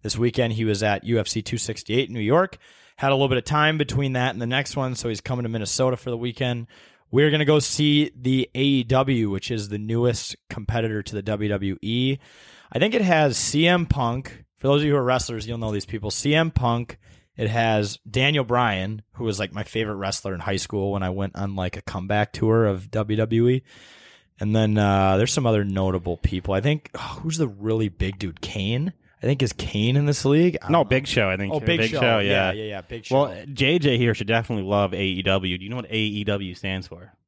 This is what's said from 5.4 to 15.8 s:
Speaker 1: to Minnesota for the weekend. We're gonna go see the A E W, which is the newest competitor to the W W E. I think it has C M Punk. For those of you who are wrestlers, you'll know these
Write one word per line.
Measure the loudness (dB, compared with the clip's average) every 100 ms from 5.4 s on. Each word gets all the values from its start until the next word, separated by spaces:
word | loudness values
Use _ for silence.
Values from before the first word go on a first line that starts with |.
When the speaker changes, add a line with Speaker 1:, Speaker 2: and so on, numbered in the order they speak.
Speaker 1:
to | -2
Minnesota | -4 -4 0 0 0
for | -4
the | -6
weekend. | -6 -2 -2 -2 -6 -18 -20 _ _
We're | 4 4
gonna | 4 4
go | 4
see | 2 2 4 4 2
the | -2 0 0 0
A | 0
E | 2 2
W, | 2 2 4 2 2
which | -2 -4
is | -6 -4
the | -6
newest | -2 2 2 0 -6 -12 _
competitor | -8 -4 -2 -2 -4
to | -6 -6
the |
W | -4 -2 -2
W | 0 -2 -4
E. | -2 0 0 -2 -8 -20 -20 -20 -8
I | 0
think | 2
it | 2
has | 4 4 4 2
C | 0 4 4
M | 4 0
Punk. | -4 -4 -4 -10 -20 -20 _
For | 2
those | 2
of | 2
you |
who | 2
are |
wrestlers, | 2 0 -2 -8 -8
you'll | -6
know | -4
these | -4